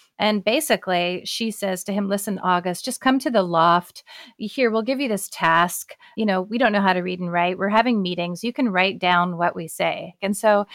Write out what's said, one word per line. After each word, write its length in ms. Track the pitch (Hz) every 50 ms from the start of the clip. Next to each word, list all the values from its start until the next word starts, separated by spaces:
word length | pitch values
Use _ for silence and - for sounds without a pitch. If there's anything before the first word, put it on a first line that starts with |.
| _ _ _ -
And 240 | - 214 214 202 185
basically, 800 | 208 233 311 311 - 233 180 - 185 180 175 175 175 180 180 -
she 260 | - - - 226 220
says 340 | 202 - 202 190 185 180 -
to 80 | - 196
him, 160 | 208 202 190
"Listen, 300 | 202 202 - 220 196 185
August, 440 | - 185 180 180 175 185 175 - -
just 160 | 254 240 -
come 180 | - 262 262 269
to 100 | - 311
the 120 | 233 208 185
loft. 600 | 175 170 165 160 170 170 175 175 - - - - - - - - 247 -
Here, 340 | - 220 208 - 277 254 226
we'll 120 | 214 220 220
give 180 | 233 269 254
you 80 | 285 240
this 200 | 208 185 - -
task. 640 | - - 180 165 165 170 175 175 - - - - - _ _ - -
You 100 | 208 226
know, 160 | 208 190 185 185
we 160 | 214 220 240
don't 140 | 269 220 208
know 80 | 202
how 120 | 196 190 185
to 80 | 180
read 200 | 175 185 185 180
and 120 | 180 175 170
write. 240 | 175 175 180 185
We're 120 | 180 190 196
having 340 | 208 220 226 254 240 208 190
meetings. 400 | 180 180 175 175 175 175 170 -
You 100 | 240 240
can 180 | - 269 226
write 280 | 185 185 185 196 185 185
down 380 | 185 180 180 175 175 180 175
what 180 | 165 170 175 -
we 140 | - 165 160
say." 480 | - - 180 165 160 - 160 175 - -
And 160 | 202 196 208
so 300 | - - 214 208 202 202 - -